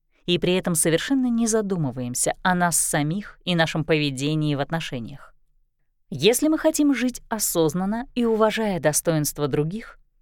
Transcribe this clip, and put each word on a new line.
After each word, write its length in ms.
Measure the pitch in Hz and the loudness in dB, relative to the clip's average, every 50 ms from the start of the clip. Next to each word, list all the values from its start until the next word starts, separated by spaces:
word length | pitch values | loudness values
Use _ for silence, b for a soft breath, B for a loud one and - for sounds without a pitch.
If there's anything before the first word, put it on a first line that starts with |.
| _ _ _ _ _ | _ _ _ _ _
И 140 | - 175 170 | 0 0 2
при 160 | - 175 180 | 2 2 2
этом 200 | 185 - 190 170 | 2 0 0 0
совершенно 520 | - - 170 156 165 - - 277 269 254 | 0 2 2 2 2 2 0 0 2 2
не 200 | 247 233 226 233 | 2 0 0 2
задумываемся 880 | 220 220 220 214 190 196 175 151 131 120 131 123 123 123 - - - - - | 2 2 0 0 0 -2 -2 -2 -2 -2 -4 -6 -4 -4 -2 -2 -2 -2 0
о 120 | - 185 180 | 0 0 2
нас 240 | 180 175 170 156 - | 2 2 2 0 0
самих 600 | - - - 156 147 151 170 208 202 - - _ - | 0 0 0 0 0 0 -2 -4 -6 -10 -16 _ -4
и 100 | 175 175 | 0 2
нашем 300 | 165 165 156 - 165 147 | 2 2 2 0 -2 0
поведении 680 | - 165 151 151 143 135 127 139 151 156 156 151 151 143 | 2 2 2 2 0 -2 -2 -2 0 0 0 0 0 0
в 60 | 135 | -2
отношениях. 760 | 139 - 165 165 - - 143 123 110 - 135 - - - - _ _ _ _ _ _ _ _ _ _ _ _ _ _ - | -2 -2 -4 -6 -6 -6 -8 -8 -8 -10 -12 -16 -18 -20 -20 _ _ _ _ _ _ _ _ _ _ _ _ _ _ -10
Если 380 | 180 123 151 208 240 - 285 311 | -4 0 2 2 2 2 2 0
мы 100 | 311 302 | 2 2
хотим 360 | - 320 311 - 302 285 269 | 2 0 2 2 2 2 2
жить 260 | 226 247 254 240 - - - | 2 0 -2 -4 -6 -10 -8
осознанно 800 | 226 214 - - - 175 165 156 165 180 185 196 220 233 254 - - | -6 -4 -4 -2 2 2 2 2 0 0 -2 -2 -4 -4 -6 -6 -4
и 100 | 240 240 | -2 0
уважая 560 | 226 226 214 220 214 208 226 220 208 190 165 | 2 2 4 2 2 2 0 0 0 0 0
достоинство 680 | 135 151 143 - - 170 160 151 147 - - - 147 139 | 0 0 0 0 0 0 0 0 0 -2 -2 -2 -2 0
других, 500 | 127 147 147 156 190 220 - - - - _ _ _ _ | 0 0 0 -2 -4 -8 -12 -14 -20 -20 _ _ _ _